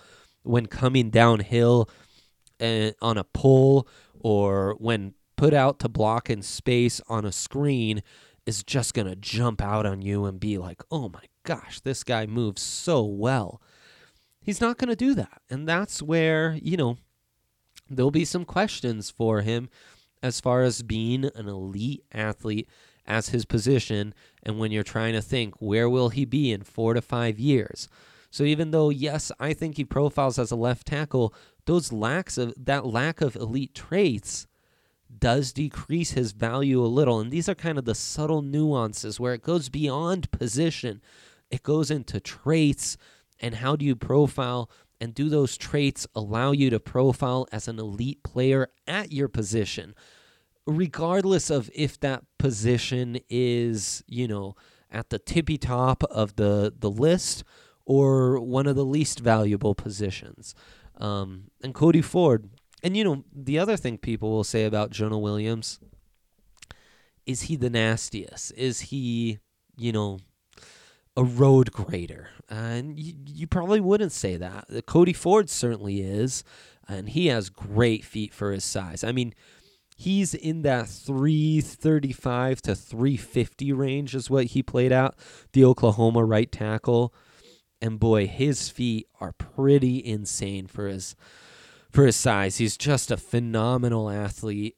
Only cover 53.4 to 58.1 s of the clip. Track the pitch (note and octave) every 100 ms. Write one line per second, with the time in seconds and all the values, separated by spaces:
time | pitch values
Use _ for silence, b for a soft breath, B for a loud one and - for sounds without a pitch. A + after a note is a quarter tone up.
53.4 | B2 A#2+ A#2+ A2 G2 - - A#2 B2 G#2
54.4 | G2 - b b b A2 A#2 - - E3+
55.4 | D#3 D3+ - B2 B2+ B2+ - A2 G#2 -
56.4 | G#2 G#2 G#2+ - G#2 G2+ D3 F3 - -
57.4 | - b b b - C3+ C#3